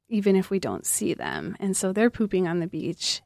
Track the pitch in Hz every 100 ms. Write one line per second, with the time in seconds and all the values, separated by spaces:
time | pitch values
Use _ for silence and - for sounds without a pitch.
0 | - 220 202 190 190 196 139 95 - -
1 | 202 - - 71 78 202 196 185 190 196
2 | 233 - 214 185 180 175 165 160 151 170
3 | - -